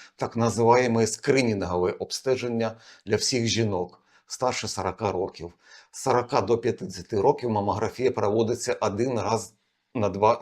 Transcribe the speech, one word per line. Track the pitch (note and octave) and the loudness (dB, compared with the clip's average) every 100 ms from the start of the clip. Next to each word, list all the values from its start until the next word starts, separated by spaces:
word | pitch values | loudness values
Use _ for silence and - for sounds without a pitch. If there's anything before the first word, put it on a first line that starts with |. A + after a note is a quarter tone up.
| - - | -20 -8
так | C3 A2+ | -6 0
називаємо | A#2 G2+ A2+ B2 B2+ A2+ A2 | 0 2 4 6 4 2 0
скринінгове | - - C3+ A#2+ G2+ F2+ F2+ F2+ | 0 0 2 2 -2 -2 0 0
обстеження | - - - C3+ B2+ B2 A#2 A2+ A2+ - - - | -2 -8 -6 -2 -2 -2 -4 -4 -6 -20 -20 -2
для | A2 | -2
всіх | - B2+ A2+ | 0 0 0
жінок | G2 A2 F#2 F2 - _ _ _ | 0 0 -2 -6 -12 _ _ _
старше | - - - G#2+ | -4 -2 -2 -6
сорока | - F#2 - G#2 | -4 -4 -2 -4
років. | F2+ F#2+ - E2+ - _ - _ | -2 -6 -8 -16 -16 _ -20 _
З | - | -6
сорока | C3+ A#2+ A#2+ C3 | 0 0 2 -2
до | G#2 A#2 | 0 0
п'ятдесяти | A#2+ G2+ F#2 F2+ F2 G#2 | 0 -6 -10 -12 -6 0
років | A#2+ C#3+ A#2+ | 2 2 -2
мамографія | G#2+ G2+ G2 G#2+ - B2+ | -2 -2 -2 -4 -2 -2
проводиться | A2+ G2+ A2+ A2 A#2 - - | 0 0 0 0 -2 -4 -2
один | G#2+ G2+ B2+ - | -2 -2 -2 -2
раз | F#2+ A2 - _ _ _ _ | -2 -4 -4 _ _ _ _
на | A#2+ G#2 | -4 2
два | G2 G#2+ A#2+ | 6 6 6